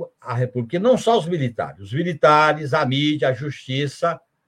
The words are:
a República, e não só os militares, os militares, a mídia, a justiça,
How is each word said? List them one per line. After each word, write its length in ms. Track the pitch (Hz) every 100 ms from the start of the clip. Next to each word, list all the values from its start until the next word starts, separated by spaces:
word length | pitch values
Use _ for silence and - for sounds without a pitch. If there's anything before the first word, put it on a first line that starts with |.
| 165 _
a 140 | 123
República, 420 | 117 123 123 117 175
e 40 |
não 180 | 240 247
só 180 | 226 226
os 100 | 160
militares, 540 | 180 127 - 71 80
os 120 | 98
militares, 800 | 135 175 170 156 151 151 151 143
a 100 | 156
mídia, 440 | 131 135 151 151 143
a 40 |
justiça, 880 | 120 147 - - 135 143 - 170 - _ _